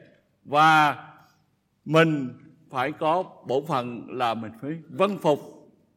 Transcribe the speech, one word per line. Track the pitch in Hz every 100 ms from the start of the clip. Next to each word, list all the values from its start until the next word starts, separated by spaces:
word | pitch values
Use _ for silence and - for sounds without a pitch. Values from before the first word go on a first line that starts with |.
| _ _ _ _ -
Và | 143 160 156 147 131 - - _ _ _ _ _ _ -
mình | 156 165 147 127 117 - _ _
phải | 135 135
có | - 156 175 180 - -
bổn | 131 151
phận | 135 123 117 67
là | 117 120
mình | 113 110 -
phải | 139 165 156
vâng | 127 202 185
phục | 170 147 - - _ _ _